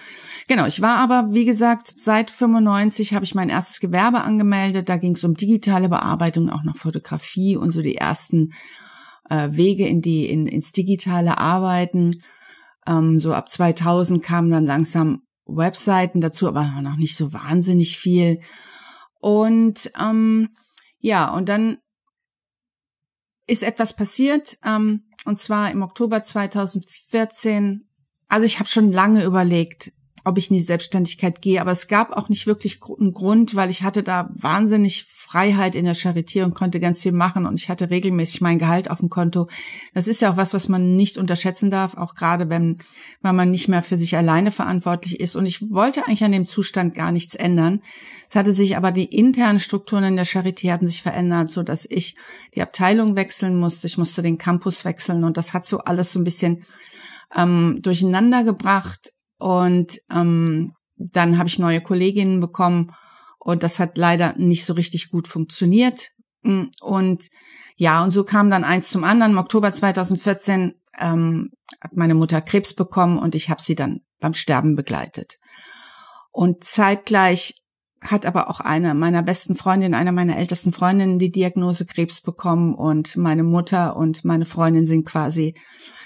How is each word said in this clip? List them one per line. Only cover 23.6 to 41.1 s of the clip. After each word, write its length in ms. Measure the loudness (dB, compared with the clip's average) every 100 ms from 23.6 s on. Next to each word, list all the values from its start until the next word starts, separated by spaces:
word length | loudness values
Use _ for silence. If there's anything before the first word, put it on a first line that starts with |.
etwas 300 | -2 -4 -4
passiert, 640 | -4 -4 0 0 0 -4 -10
ähm, 380 | -4 0 0 -2 _ -14 -6
und 120 | -6
zwar 340 | -2 -2 -2
im 100 | -2
Oktober 400 | -6 -4 -2 -2
zweitausendvierzehn. 1700 | -4 -4 -4 -4 -4 -6 -10 -20 -6 -2 -2 -4 -2 0 0 -4 -10 _ _ _ -2
Also 160 | 2 2
ich 140 | 0
habe 100 | 0
schon 240 | 4 4
lange 320 | 4 4 4 4
überlegt, 640 | 2 2 2 0 -6 -20 _ _ -8
ob 140 | -2 -2
ich 140 | 2
in 60 | 0
die 40 |
Selbstständigkeit 800 | 2 -2 -2 -2 -2 -2 -4 -2
gehe, 180 | 0 0
aber 120 | 0
es 160 | -4 0
gab 280 | 0 0 -4
auch 140 | -4
nicht 160 | -2 -2
wirklich 340 | -2 -4 -10
gr-, 160 | -12 -2
einen 120 | -2
Grund, 440 | 0 2 4 4 0
weil 160 | -2
ich 100 | -2
hatte 220 | -4 -2
da 260 | -2 -4 -4 -6
wahnsinnig 720 | -2 2 2 4 2 0 -10
Freiheit 680 | -18 -6 0 2 2 0
in 120 | 0 -2
der 100 | 0
Charité 480 | -2 -2 -2 -2
und 100 | -2
konnte 260 | 0 -2 0
ganz 220 | 0 0
viel 100 | 0
machen 360 | 0 0 0 -4
und 120 | -4
ich 100 | -6
hatte 200 | -4 -2
regelmäßig 500 | 0 0 0 -2 0
mein 200 | 0 2
Gehalt 320 | 2 0 -2
auf 80 | -4
dem 100 | -4
Konto. 380 | 0 0 0 -4 -6 -16 -16 -8 -4
Das 120 | -2
ist 140 | 2
ja 100 | 2
auch 60 | 2
was, 160 | 0
was 160 | -2 0
man 260 | 0 4 4
nicht 220 | 2